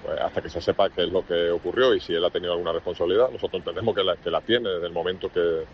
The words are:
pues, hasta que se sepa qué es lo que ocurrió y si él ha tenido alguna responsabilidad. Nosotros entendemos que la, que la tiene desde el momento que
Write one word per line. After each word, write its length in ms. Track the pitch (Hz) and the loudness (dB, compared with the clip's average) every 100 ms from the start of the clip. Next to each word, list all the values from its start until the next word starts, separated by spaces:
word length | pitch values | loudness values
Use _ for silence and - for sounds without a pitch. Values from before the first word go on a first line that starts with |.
pues, 160 | - 78 | -6 -4
hasta 220 | 87 - | -2 -4
que 80 | - | -6
se 100 | 85 | -6
sepa 300 | 82 95 98 | -2 2 2
qué 160 | - 87 | 2 0
es 40 | |
lo 160 | 92 87 | 0 0
que 240 | 85 85 | 0 2
ocurrió 440 | 85 87 98 127 101 | 0 -2 2 4 4
y 60 | |
si 120 | - | 2
él 120 | 82 87 | 0 0
ha 40 | |
tenido 220 | 87 87 | 0 -2
alguna 220 | 87 87 | -2 -2
responsabilidad. 580 | 82 90 85 87 98 127 | -2 -4 -2 2 4 2
Nosotros 300 | 120 92 90 | 0 -4 -4
entendemos 340 | 87 85 110 101 | -6 -4 -2 0
que 80 | |
la, 140 | 95 85 | 0 0
que 120 | - | 0
la 120 | 82 | -2
tiene 280 | - 117 113 | 2 0 0
desde 180 | 90 85 | -2 -4
el 60 | |
momento 380 | 85 87 92 95 | -2 -4 -2 -4
que 320 | - 85 82 80 | 0 0 0 -4